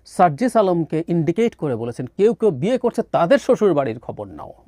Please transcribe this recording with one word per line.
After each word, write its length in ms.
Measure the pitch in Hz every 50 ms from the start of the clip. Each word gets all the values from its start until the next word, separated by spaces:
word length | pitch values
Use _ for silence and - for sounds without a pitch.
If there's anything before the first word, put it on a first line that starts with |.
| _
সার্জিস 500 | - - - 185 175 147 139 240 254 -
আলমকে 480 | 226 202 190 180 170 160 - - 156 170 -
ইন্ডিকেট 460 | 170 170 156 147 170 - 233 233 -
করে 220 | - 170 147 123
বলেছেন, 300 | 107 117 120 117 - 131
"কেউ 280 | 123 _ - 196 226 220
কেউ 160 | - 226 214
বিয়ে 280 | 160 123 143 208 262 240
করছে, 240 | - 233 - - -
তাদের 360 | - - 156 170 170 269 285
শ্বশুর 360 | - - 247 - 214 202 165
বাড়ির 240 | 143 135 120 110 123
খবর 280 | - - 104 107 104
নাও।" 260 | 98 80 73 - - - _ -